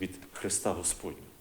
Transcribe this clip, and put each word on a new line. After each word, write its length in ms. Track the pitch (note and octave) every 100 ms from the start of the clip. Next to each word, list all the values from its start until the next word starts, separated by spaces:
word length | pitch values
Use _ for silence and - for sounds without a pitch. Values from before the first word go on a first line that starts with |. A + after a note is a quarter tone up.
від 100 | F#2 - -
Христа 400 | - G2 - G#2+
Господнього. 520 | F#2+ F2 - F2+ C#2 - -